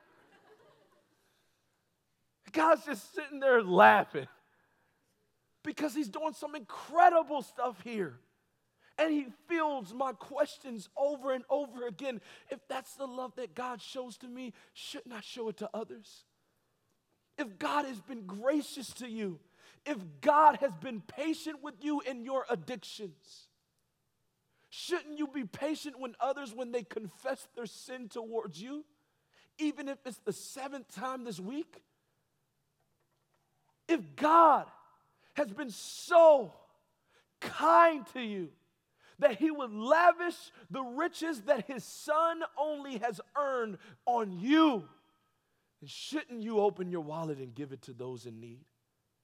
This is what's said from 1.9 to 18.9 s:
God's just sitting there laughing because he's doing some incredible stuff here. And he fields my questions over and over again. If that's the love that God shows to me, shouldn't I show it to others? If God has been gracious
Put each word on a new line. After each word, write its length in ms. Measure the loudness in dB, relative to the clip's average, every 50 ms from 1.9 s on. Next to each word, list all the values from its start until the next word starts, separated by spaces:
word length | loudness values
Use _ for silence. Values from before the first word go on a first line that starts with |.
| _ _ _ _ _ _ _ _ _ _ _ -6 0
God's 300 | 2 4 6 4 4 2
just 320 | -4 -8 -8 -10 -10 -10
sitting 240 | -8 -8 -8 -4 0
there 240 | 4 6 6 6 4
laughing 640 | 6 8 10 10 10 10 8 4 0 -4 -8 -8 -10 -14 _ _ _ _ _ _ _ _ _ _ _ _ _ _ _ _ _ _ _ _ _ _ _ _ _ -10
because 320 | -10 -6 -4 -4 -4 -2
he's 140 | -4 -4 -4
doing 240 | -6 -6 -6 -6 -6
some 200 | -6 -10 -10 -10
incredible 920 | -12 -12 -14 -14 -14 -12 0 6 8 8 8 8 6 4 2 -2 -4 -6
stuff 360 | -6 -6 -4 -4 -4 -4 -8
here. 380 | -10 -6 -4 -4 -4 -6 -8 -12 _ _ _ _ _ _ _ _ _ _ _ _ _ _ _
And 120 | 0 0 2
he 180 | 0 -2 -4 -6 -12 -18 _
fields 460 | -4 -2 0 0 0 -2 -4 -8 -8 -6
my 180 | -4 -4 -4
questions 800 | -4 -8 -12 -6 -2 0 0 -2 -2 -8 -14 -12 -12 -12 -14 -10 _
over 340 | 0 0 0 0 -2 -2 -2
and 140 | -2 -4 -2 -2
over 380 | -2 -2 -2 -4 -8 -8 -8
again. 320 | -8 -8 -8 -6 -6 -8 -8 -12 -16 -20 -20 -12 -12
If 100 | -12 -10 -8
that's 280 | -8 -8 -8 -10 -10 -10
the 100 | -10 -10
love 260 | -8 -8 -8 -10 -8 -8
that 180 | -10 -12 -10 -8
God 260 | -8 -8 -8 -8 -10
shows 360 | -12 -12 -10 -10 -10 -10 -14
to 100 | -16 -16
me, 240 | -14 -12 -12 -12 -12 -14 -16 -20 _ _
shouldn't 400 | -16 -14 -14 -14 -14 -14 -14 -14
I 80 | -14
show 260 | -14 -12 -10 -8 -8
it 100 | -8 -6 -8
to 100 | -10 -8 -8
others? 520 | -8 -8 -10 -12 -16 -18 -20 -20 -20 _ _ _ _ _ _ _ _ _ _ _ _ _ _ _ _ _ _ _ _ _ _ _
If 200 | -8 -8 -8 -6
God 280 | -6 -4 -2 0 -2 -2
has 160 | -4 -8 -12
been 240 | -12 -12 -12 -12 -12
gracious 640 | -12 -10 -2 0 0 0 0 -2 -6 -10 -12 -12 -12